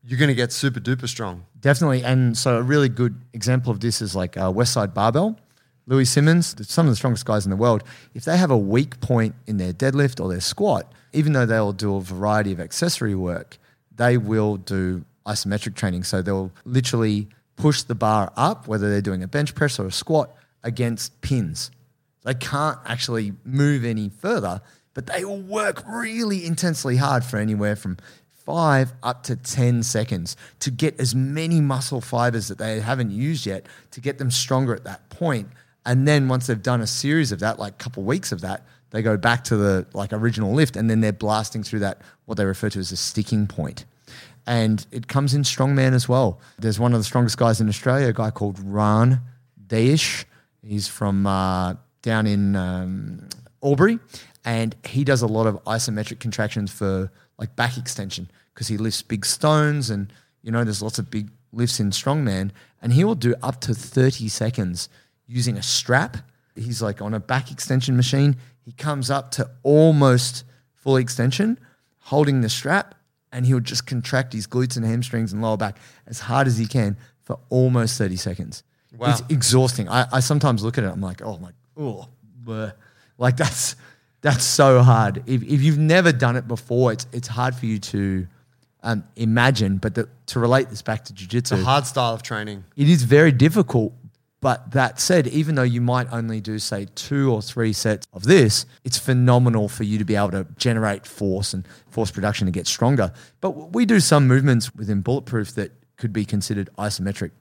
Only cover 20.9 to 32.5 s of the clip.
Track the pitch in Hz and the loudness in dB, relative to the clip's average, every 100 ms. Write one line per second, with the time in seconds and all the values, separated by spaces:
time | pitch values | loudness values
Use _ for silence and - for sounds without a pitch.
20.9 | 113 - _ - 131 92 78 - _ _ | -4 -10 _ -2 -2 -2 -6 -12 _ _
21.9 | _ _ _ 120 127 - 143 151 - - | _ _ _ -6 -6 -4 -4 -4 -4 -8
22.9 | 120 - 117 104 95 123 131 143 143 120 | -6 -4 -4 -4 -8 -6 0 2 2 -2
23.9 | 110 101 - 190 226 98 92 - _ _ | -2 -6 -6 -4 -2 -2 -6 -12 _ _
24.9 | - 127 180 190 202 190 214 208 - - | -14 -8 -6 -6 -10 -8 -4 -4 -4 -10
25.9 | 226 226 226 226 196 170 165 180 156 139 | -8 -6 -4 -2 -2 -4 -2 -2 -2 0
26.9 | 127 143 131 123 107 107 107 104 104 98 | 2 2 0 0 -2 -2 0 0 -2 -6
27.9 | 90 - - _ _ - 160 160 139 131 | -10 -12 -20 _ _ -8 0 2 4 2
28.9 | - 120 123 - 123 - - 123 120 113 | -2 -6 -6 -6 -8 -6 0 2 2 0
29.9 | 110 113 95 82 - - _ - 120 160 | -2 -2 -4 -6 -12 -20 _ -8 -2 -2
30.9 | - 127 120 135 147 165 165 143 135 131 | 0 -2 0 -2 -2 2 2 2 0 -4
31.9 | 131 - 120 120 117 95 | -6 -4 0 0 0 -6